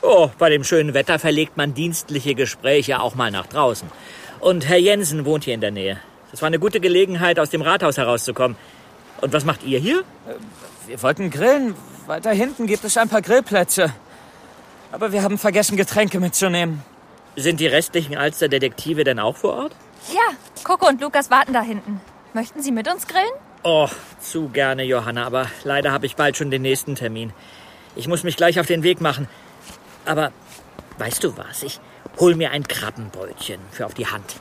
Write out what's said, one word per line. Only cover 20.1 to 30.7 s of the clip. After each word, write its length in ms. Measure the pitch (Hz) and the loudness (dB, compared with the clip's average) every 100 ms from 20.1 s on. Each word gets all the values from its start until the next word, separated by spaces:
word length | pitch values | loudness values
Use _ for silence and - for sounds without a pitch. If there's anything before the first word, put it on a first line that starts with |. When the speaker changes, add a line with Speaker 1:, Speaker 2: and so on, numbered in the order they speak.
Speaker 3:
Ja, 80 | 359 453 277 - - | 0 0 0 -16 -14
Coco 220 | - 359 339 | -2 4 4
und 140 | 269 | 4
Lukas 300 | 285 294 277 | 0 0 4
warten 220 | 254 269 | 4 4
da 80 | 254 | 0
hinten. 380 | 214 208 - 202 - - - | -2 -6 -8 -10 -10 -20 -10
Möchten 280 | 220 233 - | -8 -8 -8
Sie 80 | 277 | -4
mit 160 | 233 220 | -2 -2
uns 140 | 359 - | -4 -2
grillen? 180 | 381 415 539 - - | 0 0 -2 -14 -4
Speaker 1:
Oh, 260 | - 160 147 - - - | 2 4 4 -2 -16 -18
zu 280 | - 165 151 | -10 -6 -4
gerne, 340 | 123 135 135 | 0 0 0
Johanna, 420 | 131 127 113 120 120 | 0 0 0 -6 -2
aber 220 | 127 127 - | -2 -4 -6
leider 260 | 143 139 143 | -2 0 0
habe 160 | 139 135 | 0 -4
ich 80 | |
bald 220 | - 147 143 | 0 0 0
schon 140 | 143 | -4
den 120 | 131 | -2
nächsten 320 | 131 135 - | 0 -2 -2
Termin. 380 | 139 117 113 113 - - - - - - - | -6 -6 -6 -10 -12 -20 -20 -20 -20 -18 -10
Ich 100 | 120 | -4
muss 160 | 170 | -2
mich 140 | 175 - | -2 2
gleich 240 | 175 170 | 2 4
auf 60 | 165 | 0
den 160 | 170 | 2
Weg 160 | 156 180 | 2 2
machen. 260 | 160 135 139 - - - - - - - | 0 -2 -6 -10 -20 -20 -20 -20 -20 -12
Aber 260 | - 156 151 - - - - | -4 -2 -2 -6 -20 -20 -20